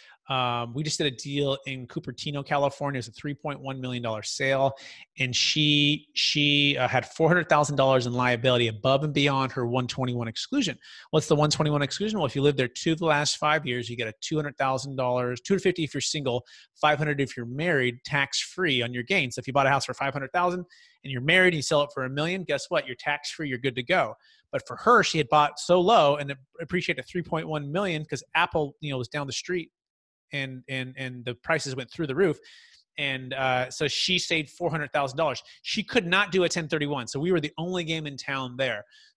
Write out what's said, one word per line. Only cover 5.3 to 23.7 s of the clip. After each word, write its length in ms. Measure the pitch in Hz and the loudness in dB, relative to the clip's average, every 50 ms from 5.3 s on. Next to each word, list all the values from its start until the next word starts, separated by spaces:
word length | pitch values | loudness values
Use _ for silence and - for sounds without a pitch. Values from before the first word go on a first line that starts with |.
| 120 | 0
she, 760 | - - - - 151 151 147 147 147 147 143 151 151 - _ - | 0 0 2 2 4 4 6 6 6 6 4 4 0 -4 _ -4
she, 640 | - - - - 147 147 147 143 143 143 143 139 | -2 -2 0 2 2 4 4 4 4 4 2 2
uh, 80 | 131 127 | 2 0
had 200 | 117 127 123 - | 2 2 0 0
four 240 | - - - 160 156 | 0 0 2 4 4
hundred 180 | 175 180 156 | 4 4 4
thousand 300 | - 156 147 143 143 143 | 4 4 4 4 2 2
dollars 300 | 139 135 135 131 127 120 | 4 4 6 6 4 2
in 60 | 123 120 | 0 0
liability 540 | 123 123 123 123 117 120 131 123 120 120 | 0 2 2 2 2 2 2 4 4 2
above 380 | 110 107 107 - 131 135 139 156 | 0 -2 0 2 2 2 2 2
and 80 | 151 135 | 0 0
beyond 400 | 143 139 143 135 135 135 127 - | 2 2 2 2 2 0 -2 -2
her 120 | 135 120 | -4 -2
one 220 | 120 120 127 123 | 0 0 -2 -2
twenty-one 400 | 120 - 135 127 123 120 120 117 | -2 -4 -4 -2 -2 -2 -4 -4
exclusion. 500 | 113 - - - - 262 294 220 160 123 - - - - - - - | -6 -8 -8 -8 -2 -2 0 0 -2 -4 -8 -16 -20 -20 -20 -10 0
What's 160 | - 156 - | 0 0 4
the 80 | - 156 | 4 4
one 120 | 143 151 151 | 4 4 2
twenty-one 320 | - - 156 151 147 143 | 2 0 0 0 2 0
exclusion? 380 | 143 135 - - 202 220 220 196 | 0 -2 -2 -4 -4 -2 0 0
Well, 60 | 151 | -2
if 100 | 123 - | -2 0
you 60 | 139 | 2
lived 160 | 139 147 139 | 2 4 4
there 100 | 135 127 | 2 -2
two 240 | 120 - - - 165 | -2 -4 -2 0 0
of 80 | 160 160 | 0 2
the 60 | 170 | 2
last 320 | 160 147 143 147 - - | 2 2 2 2 0 -2
five 280 | - 156 151 151 160 143 | 0 2 2 2 2 0
years, 240 | 131 120 123 117 113 | -2 -4 -4 -6 -6
you 60 | 120 | -6
get 140 | 120 117 110 | -6 -6 -6
a 40 | 107 - | -8 -10
two 160 | - - 156 | -8 -4 -4
hundred 220 | 151 147 147 - | -2 -4 -4 -4
thousand 400 | - 135 131 131 123 139 139 135 | -2 -2 0 0 -2 -4 -6 -4
dollars, 420 | 131 127 123 123 127 123 123 123 120 | -2 0 0 0 0 0 -2 -4 -6
two 140 | - - 196 | -2 0 0
hundred 100 | 185 - | 2 2
fifty 220 | 185 180 175 156 | 0 0 0 -4
if 80 | 135 - | -4 -4
you're 80 | 139 | -4
single, 420 | - - - 151 139 127 120 123 - _ - - - _ _ | -4 -4 -4 -2 -2 0 -2 -2 -4 _ -20 -20 -20 _ _
five 220 | - 151 151 151 | 0 2 2 4
hundred 240 | 139 156 151 143 139 | 4 2 0 0 0
if 160 | 135 117 - | -2 -4 -4
you're 80 | 127 117 | -10 -10
married, 540 | 117 127 143 165 180 160 135 127 123 120 127 - | -8 -6 -4 0 0 2 2 2 0 -2 -6 -10
tax-free 800 | - 147 143 139 - - - - - - 180 185 156 131 120 | -4 -2 -2 -2 -2 -4 -6 -6 -6 -6 -2 0 0 0 0
on 120 | 117 123 123 | 0 -2 -4
your 100 | 123 123 | -6 -4
gains. 320 | - 196 185 139 120 - | -2 0 0 0 -2 -6
So 40 | 131 | -8
if 80 | - | -8
you 60 | 135 127 | -2 0
bought 140 | 139 135 | 2 4
a 20 | 135 | 4
house 160 | 143 131 - | 4 2 0
for 80 | - 123 | -4 -6
five 180 | - 139 139 | -4 -4 -4
hundred 220 | 135 143 135 127 - | -4 -6 -8 -4 -2
thousand 320 | 180 180 180 180 180 175 _ _ _ - _ _ _ - | 0 0 0 0 -2 -8 _ _ _ -20 _ _ _ -12
and 60 | 139 135 | -8 -8
you're 80 | 123 | -2
married 320 | 127 156 175 185 185 185 165 | 2 4 6 6 6 6 4
and 20 | |
you 60 | 151 | 2
sell 220 | - - 160 147 147 | 0 2 2 2 2
it 80 | 143 - | 0 -2
for 100 | 135 131 | -6 -6
a 60 | 127 | -4
million, 340 | 135 147 156 170 185 190 170 | -2 -2 -2 -2 -2 -4 -4
guess 220 | - 143 131 - | -4 -4 -4 -2
what? 180 | - 175 151 147 | -2 -2 -2 -2
You're 120 | - 120 - | -2 -10 -6
tax-free. 480 | - 147 143 143 - - - - 156 | -4 -4 -4 -4 -6 -10 -8 -6 -4
You're 120 | 139 127 120 | -4 -4 -2
good 160 | 131 135 | -2 -2